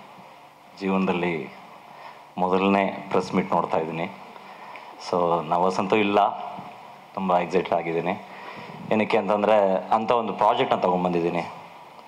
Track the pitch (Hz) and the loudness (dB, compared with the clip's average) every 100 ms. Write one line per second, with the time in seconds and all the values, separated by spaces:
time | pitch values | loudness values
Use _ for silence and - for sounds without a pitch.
0 | - - - - - - - - 95 95 | -20 -20 -20 -20 -20 -20 -20 -6 0 2
1 | 90 87 87 80 65 - - - - - | 2 0 -2 -4 -8 -14 -20 -20 -20 -20
2 | - - - - 90 92 98 101 98 - | -20 -20 -14 -4 0 2 4 4 2 -4
3 | - 95 92 95 - 87 - 87 80 82 | -4 -2 0 -2 0 -2 0 -2 -2 -6
4 | 85 - - - - - - - - - | -8 -10 -18 -20 -20 -20 -18 -18 -18 -16
5 | - 90 85 85 78 85 92 92 98 110 | -4 0 2 0 0 2 2 0 2 2
6 | 101 101 104 - - - - - - - | 4 4 4 0 -10 -12 -16 -18 -20 -20
7 | - 101 95 90 87 90 82 85 82 82 | -12 -6 2 2 2 0 0 -2 0 -2
8 | 85 104 - - - - - - - 110 | -2 -4 -10 -16 -16 -14 -16 -14 -2 0
9 | 101 113 101 104 104 110 98 92 - 110 | 2 0 2 2 4 6 4 2 2 0
10 | 113 120 107 95 107 123 131 110 92 90 | 2 0 0 2 2 4 2 2 2 2
11 | 90 87 85 85 - - - - - - | 0 0 0 -2 -6 -12 -18 -20 -20 -20